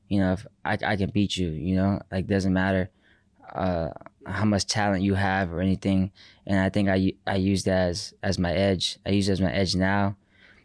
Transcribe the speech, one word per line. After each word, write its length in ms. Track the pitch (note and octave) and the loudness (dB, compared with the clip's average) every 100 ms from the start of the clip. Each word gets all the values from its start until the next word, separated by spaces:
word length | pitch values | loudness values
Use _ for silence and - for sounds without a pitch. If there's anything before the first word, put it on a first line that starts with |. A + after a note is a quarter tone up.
| - | -4
you 120 | G2+ | 0
know, 140 | F#2 | 2
if 140 | F#2 - _ - | 0 -6 _ -6
I, 120 | G2+ | -4
I 120 | G2 G2+ | -2 -2
can 140 | F#2+ | 0
beat 280 | G#2 G2 - | 0 0 0
you, 120 | F2 | -4
you 260 | D#2 F2 F#2 | -4 0 2
know, 260 | G2 G2+ - | 2 0 -4
like, 160 | F#2+ G#2 | -4 0
doesn't 260 | G2 F#2+ | 0 2
matter, 360 | F#2 F#2+ F#2+ F2+ _ _ _ _ _ - | 2 2 0 -2 _ _ _ _ _ -12
uh, 360 | - F#2 E2+ D#2 - - _ - | -4 -2 -2 -4 -8 -18 _ -8
how 200 | F#2+ G#2+ | -2 2
much 200 | G2+ - | 2 0
talent 380 | A2 G#2 F#2+ | -2 0 2
you 120 | G2 F#2+ | 2 2
have 360 | G2 F#2+ F2+ | 0 0 -2
or 100 | E2 | 0
anything. 500 | F#2+ F2+ G2 F#2+ F#2+ - - - - | 0 0 2 2 0 -4 -20 -14 -2
And 120 | G2 | 0
I 100 | F#2+ | 2
think 200 | G#2 G2 | 0 0
I, 240 | F#2+ F#2+ - - | 2 0 -2 -4
I 80 | G2 | 0
use 300 | F#2+ F#2+ G2 | 2 0 2
that 240 | F#2 F2+ | 2 2
as, 240 | E2+ - - | -2 -8 -8
as 160 | G2+ F2+ | -4 -2
my 140 | F2 | 0
edge. 440 | E2 G2 F2+ - - - | 2 2 0 -2 -6 -2
I 60 | |
use 180 | G2+ G2 | 0 2
it 40 | |
as 80 | F#2 | 0
my 100 | F#2 | 0
edge 240 | G2 F2+ F2+ | 0 0 0
now. 400 | F#2+ G2+ G2 G2 _ _ - - | 0 0 -2 -4 _ _ -20 -20